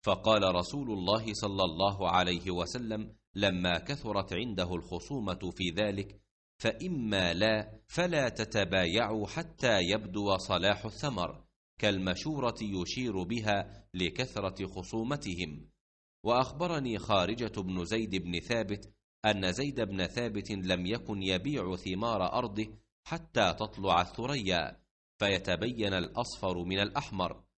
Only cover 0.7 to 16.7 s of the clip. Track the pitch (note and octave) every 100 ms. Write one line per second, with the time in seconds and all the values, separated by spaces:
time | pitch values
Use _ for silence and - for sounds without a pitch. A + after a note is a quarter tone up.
0.7 | C#3+ C3 G#2 F#2 A2 A2+ G2+ G#2 G2 F#2
1.7 | D#2+ G2 G2 F#2 F2 F2+ F2+ F2+ F2 E2
2.7 | B2 A#2 G#2+ G#2+ - _ F#2+ G2+ F#2 F2+
3.7 | E2+ - C#3+ A2+ G2+ F#2+ F2+ A#2+ F#2+ F2+
4.7 | F2+ - F2 - C#3+ G2+ F2+ F#2 E2+ F2+
5.7 | E2 G#2 G2 - - _ _ _ _ A2+
6.7 | - F3+ E3 A2 G2+ F2+ E2+ G#2+ G#2+ G#2+
7.7 | - _ - F3 D#3+ B2+ - A2 A2 F#2
8.7 | F#2+ F2 F#2+ A2+ A2 G2+ - E3+ - B2+
9.7 | G#2 F2+ G#2+ G2 G2 G2+ F#2 F#2 F#2 F#2+
10.7 | G2+ A2+ - D3 A2 E2+ - - _ _
11.7 | _ G#2+ G2 F#2 F2+ D#3 D3 B2 - G#2+
12.7 | F#2+ F2 - B2 F#2+ F2+ A#2 G#2+ G2+ -
13.7 | - - F#2 F2 - B2+ - F#2+ F#2 F#2+
14.7 | F#2+ F2+ A2+ A#2 C#3+ B2 F2 E2+ D2+ -
15.7 | _ _ _ _ _ G#2 A#2+ B2+ C3+ F3